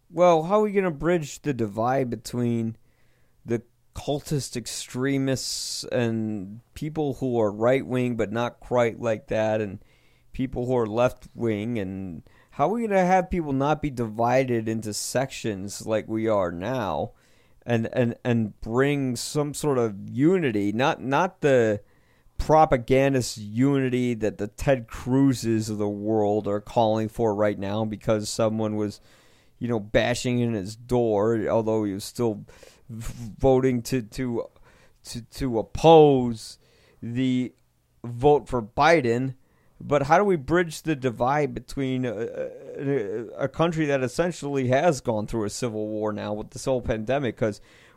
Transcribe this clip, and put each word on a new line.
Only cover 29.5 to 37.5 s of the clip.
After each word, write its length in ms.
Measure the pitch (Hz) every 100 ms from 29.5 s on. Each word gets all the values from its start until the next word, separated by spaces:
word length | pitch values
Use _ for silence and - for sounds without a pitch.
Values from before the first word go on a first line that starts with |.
| _
you 80 | 120
know, 120 | 117
bashing 600 | 104 131 113 120 131 123
in 140 | 120
his 220 | 110 92 110
door, 720 | 120 123 117 104 107 117 82
although 360 | 104 110 110
he 100 | 104
was 100 | 95
still 400 | - - 120 104 104 - - _ -
v-, 420 | 113 113 - 117 -
voting 460 | 135 131 131 123
to, 180 | 117 131
to, 480 | 107 - 127 117 - - - - _ _
to, 180 | - 120
to 380 | 113 - 135 113
oppose 1000 | 101 - 156 165 151 135 123 113 - - _ _ _ _
the 540 | 113 120 131 127 123